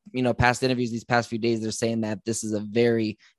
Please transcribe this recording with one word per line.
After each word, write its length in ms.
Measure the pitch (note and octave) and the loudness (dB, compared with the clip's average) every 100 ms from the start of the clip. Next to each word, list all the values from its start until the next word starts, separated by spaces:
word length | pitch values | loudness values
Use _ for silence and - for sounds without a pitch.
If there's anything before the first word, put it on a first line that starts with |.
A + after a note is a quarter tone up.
| - | -10
you 120 | B2+ | -2
know, 120 | B2 | 0
past 300 | A2+ B2 B2 | 4 4 4
interviews 260 | C3 B2 B2 | 2 0 -2
these 140 | A#2 | -4
past 240 | A2 A#2+ A#2 | 0 0 0
few 100 | A#2 | -2
days, 220 | A#2 A#2 | 0 0
they're 100 | A2 | -2
saying 300 | - A#2 A2+ | -2 -2 -2
that 240 | A2 G#2 | -2 -4
this 180 | - A2 | -4 -4
is 120 | A2 | -4
a 60 | G#2+ | -4
very 580 | G#2+ A2 A#2+ A#2 G#2+ G#2+ _ | -2 2 2 2 0 -6 _